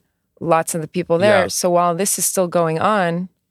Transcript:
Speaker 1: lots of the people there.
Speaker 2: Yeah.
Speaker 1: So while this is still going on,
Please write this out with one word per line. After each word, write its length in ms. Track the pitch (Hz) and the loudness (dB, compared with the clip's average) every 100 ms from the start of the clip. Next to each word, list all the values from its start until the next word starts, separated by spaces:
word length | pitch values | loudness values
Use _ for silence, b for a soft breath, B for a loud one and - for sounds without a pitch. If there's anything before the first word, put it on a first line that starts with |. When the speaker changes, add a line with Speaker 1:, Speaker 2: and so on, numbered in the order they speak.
| _ _ _ - | _ _ _ -8
Speaker 1:
lots 360 | 156 160 165 175 | 0 0 0 -6
of 60 | |
the 60 | 151 | -6
people 300 | 180 170 170 | -6 -2 2
there. 240 | 202 202 | 4 2
Speaker 2:
Yeah. 40 | 185 | 2
Speaker 1:
So 240 | - 185 | -2 0
while 240 | 175 175 170 | 2 2 0
this 240 | 196 - | -2 -2
is 60 | - | -2
still 220 | - 180 | -2 0
going 300 | 175 165 160 | 0 0 0
on, 520 | 190 214 175 170 185 _ _ | 0 2 0 -2 -6 _ _